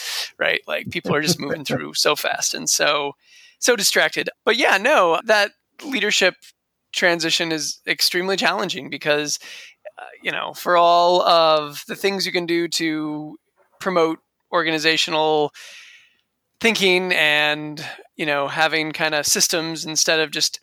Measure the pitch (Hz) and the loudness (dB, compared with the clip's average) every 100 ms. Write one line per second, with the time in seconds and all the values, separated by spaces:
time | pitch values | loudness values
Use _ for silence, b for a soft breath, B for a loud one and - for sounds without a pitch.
0 | B B B - 160 165 - 151 - 170 | B B B -2 0 0 -2 -6 -6 -8
1 | - 151 151 139 143 156 139 - 73 - | -2 -2 0 -2 -4 -8 -6 -6 -6 -2
2 | - - - - - - - - 151 147 | 0 0 -2 -4 -4 -4 -2 0 2 0
3 | 143 - b b b b - 233 190 196 | -4 -8 b b b b 0 2 2 2
4 | 160 - - - - 226 294 190 226 294 | 0 0 -6 -4 -2 2 2 2 4 4
5 | 175 165 226 214 202 - _ - - 226 | 4 2 2 2 2 -4 _ -16 -8 -2
6 | 202 202 185 - - _ _ _ _ - | 0 2 2 0 -12 _ _ _ _ 0
7 | 180 170 160 156 170 160 143 - - 160 | 2 2 0 -2 -2 -4 -6 -8 -6 -2
8 | - 180 185 190 165 190 190 185 - 143 | 0 0 0 0 0 0 -4 -6 -8 -6
9 | 156 147 147 - B B B B - - | 0 0 0 -6 B B B B -20 -20
10 | - - 190 151 - - 180 180 170 175 | -20 -10 -6 -6 -6 -6 2 4 6 6
11 | 175 180 - 170 160 156 147 143 - 180 | 6 4 6 6 6 4 0 -10 -12 -4
12 | 196 196 180 175 170 170 170 - 165 156 | -2 -2 -2 -4 -2 -2 -2 -2 -2 -4
13 | 151 151 151 156 _ _ _ _ 196 180 | -6 -8 -10 -16 _ _ _ _ -2 2
14 | 160 165 _ _ _ 180 160 160 156 160 | 2 0 _ _ _ -2 0 0 2 2
15 | - 160 156 151 147 B B B B B | 0 0 2 2 0 B B B B B
16 | B B _ _ _ _ 233 208 190 180 | B B _ _ _ _ -2 2 2 2
17 | 185 170 151 151 151 151 151 151 143 B | 2 2 4 4 2 0 -6 -10 -12 B
18 | - - 156 143 139 143 160 156 156 147 | -18 -6 -2 -2 -2 0 0 0 -4 -4
19 | 156 151 143 202 - 175 160 160 156 156 | -2 -2 0 0 0 0 -4 -8 -6 -2
20 | - 160 151 151 - - | 0 2 0 -2 -4 -4